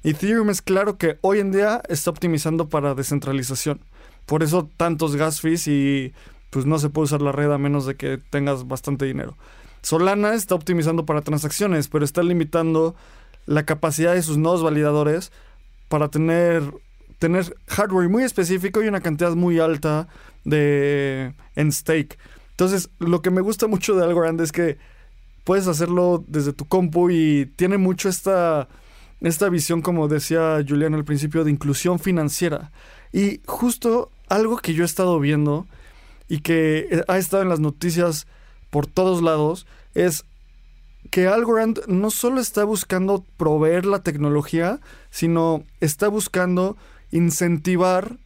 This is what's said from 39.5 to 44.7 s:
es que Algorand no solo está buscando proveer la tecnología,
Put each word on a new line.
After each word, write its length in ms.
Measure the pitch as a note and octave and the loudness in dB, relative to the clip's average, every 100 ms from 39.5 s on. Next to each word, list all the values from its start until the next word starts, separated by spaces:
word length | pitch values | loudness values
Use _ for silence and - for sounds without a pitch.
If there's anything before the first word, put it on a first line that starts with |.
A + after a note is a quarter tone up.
| F3+ - - - | -2 -10 -20 -6
es 320 | - F3 D3+ - - - - - - - - - | 0 0 0 -10 -20 -20 -20 -20 -20 -20 -20 -4
que 160 | - F#3 | 0 2
Algorand 540 | G#3+ A#3 A3+ A3+ A3+ - | 2 2 2 2 -2 0
no 220 | F#3 G#3+ | 0 0
solo 320 | - A#3+ C4 | 0 0 0
está 220 | A#3 - | -2 -2
buscando 600 | G#3 G#3+ - F#3+ F#3+ G3 - - | 0 -2 -2 -2 0 -2 -4 -2
proveer 480 | D#3+ D3+ D#3 F3+ F#3+ | 0 2 2 2 0
la 160 | G3+ | -2
tecnología, 800 | F3 D3 D3 D3 D3 D#3+ E3+ | -2 -2 0 0 0 -2 0